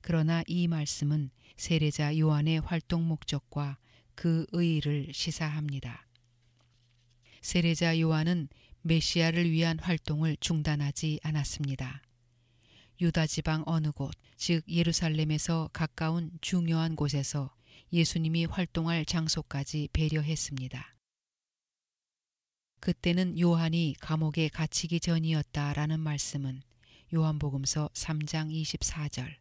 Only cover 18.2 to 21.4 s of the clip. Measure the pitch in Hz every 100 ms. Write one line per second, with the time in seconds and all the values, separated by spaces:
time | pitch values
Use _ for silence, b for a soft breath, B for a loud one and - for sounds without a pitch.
18.2 | 160 165 165 - 175 - 165 170 151 175
19.2 | 160 - 151 139 139 156 147 - 156 156
20.2 | 147 156 - 139 127 123 - _ _ _
21.2 | _ _